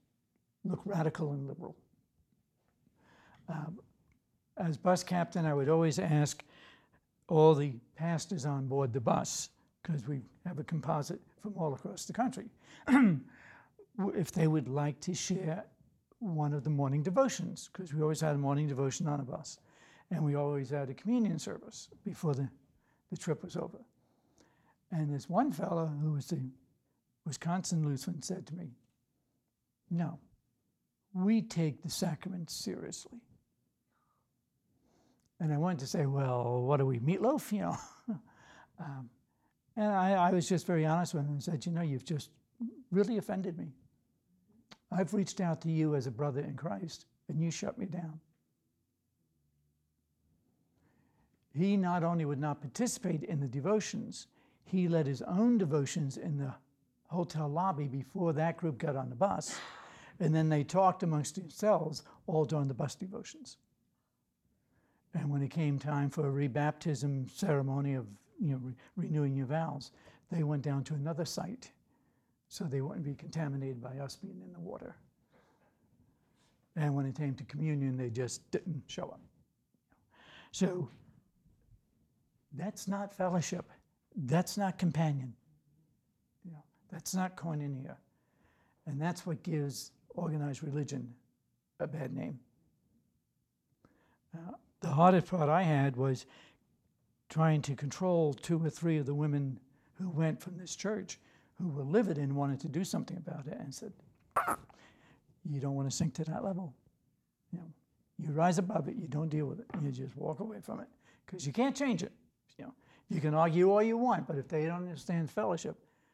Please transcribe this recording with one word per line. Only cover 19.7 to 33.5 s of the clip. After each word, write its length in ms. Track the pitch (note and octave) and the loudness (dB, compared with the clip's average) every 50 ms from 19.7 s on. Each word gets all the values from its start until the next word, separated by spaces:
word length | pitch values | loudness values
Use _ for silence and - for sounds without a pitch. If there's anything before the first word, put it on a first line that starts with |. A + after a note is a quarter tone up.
| _ - - - - - - _ | _ -20 -20 -20 -20 -20 -8 _
and 140 | F3+ D3+ D#3 | -2 0 2
we 100 | C#3+ C#3+ | 2 2
always 340 | D3 C#3+ D3 C#3+ C#3 C3 C3 | 2 2 0 0 -2 -2 -2
had 200 | D3 C#3+ C#3 B2+ | -2 -2 -2 -4
a 40 | C3+ | -6
communion 460 | - - G#3 B3 B3 A3 F#3 D#3+ D3+ | -4 0 2 4 4 4 2 2 -2
service 480 | - - - - - - - - - - - - - | -4 -8 -8 -10 -12 -16 -16 -18 -18 -18 -20 -10 -10
before 300 | G3+ - - F3 D3+ C3+ | -8 -6 -2 0 0 2
the, 160 | C#3 C3+ - - - _ _ _ _ _ _ _ _ _ _ | 0 -2 -4 -6 -12 _ _ _ _ _ _ _ _ _ _
the 60 | E3 | -10
trip 260 | - - E3+ D3 - | -6 -2 -2 -2 -2
was 140 | - E3+ D#3+ | -4 -6 -6
over. 240 | - - - - - - - _ _ _ _ _ _ _ _ _ _ _ _ _ _ _ _ _ _ _ _ | -6 -6 -6 -10 -14 -20 -20 _ _ _ _ _ _ _ _ _ _ _ _ _ _ _ _ _ _ _ _
And 220 | F3+ D#3+ D3+ C#3+ C#3+ | -4 -2 -2 0 -2
this 160 | C3+ - - | -4 -4 2
one 240 | E3+ A3 C#4+ C#4+ - | 2 4 4 2 0
fellow 340 | - - - E3+ E3 E3 | -2 -2 -2 0 0 0
who 240 | D#3 D3 D3 D#3 D#3 | -2 -2 0 0 0
was 160 | D3 C#3 - | 0 0 -2
the 140 | - E3+ C3+ C3 B2+ - - _ _ _ _ _ _ _ _ _ _ _ _ _ | -2 -4 -4 -4 -6 -8 -14 _ _ _ _ _ _ _ _ _ _ _ _ _
Wisconsin 640 | D#3+ B2+ - - E3+ F3 F#3+ F3 - F3 D#3+ D3+ | -8 -8 -4 -2 -2 0 0 0 0 0 2 2
Lutheran 340 | D3 C#3 C3 - F3+ E3+ C#3+ | 2 0 -2 -4 -6 -8 -6
said 240 | - - F3+ D#3+ - | -6 -6 -8 -8 -8
to 80 | - D#3 | -10 -10
me, 200 | F3+ E3+ B2 A#2 - _ _ _ _ _ _ _ _ _ _ _ _ _ _ _ _ _ _ _ _ _ - | -10 -10 -12 -14 -18 _ _ _ _ _ _ _ _ _ _ _ _ _ _ _ _ _ _ _ _ _ -4
"No, 300 | F3 E3+ E3 - - - - _ - _ _ _ _ _ _ _ _ _ _ _ _ _ _ _ G3 | -2 -2 0 -2 -4 -8 -16 _ -20 _ _ _ _ _ _ _ _ _ _ _ _ _ _ _ -2
we 280 | F#3 F#3 G#3 A3+ A3 | 2 4 4 4 4
take 400 | G3 - - E3 E3 D3+ - - | 2 0 0 2 2 2 0 -4
the 80 | - - | -6 -8
sacrament 600 | - - F#3 E3 D3+ - - F#3 F#3 F3 D#3+ - | -4 -2 -2 -2 -2 -4 -6 -8 -8 -6 -8 -8
seriously." 720 | - - - - - - - - - - - - B3 A#3+ - _ - _ _ _ | -8 -8 -6 -6 -6 -6 -8 -10 -10 -12 -14 -16 -18 -20 -20 _ -20 _ _ _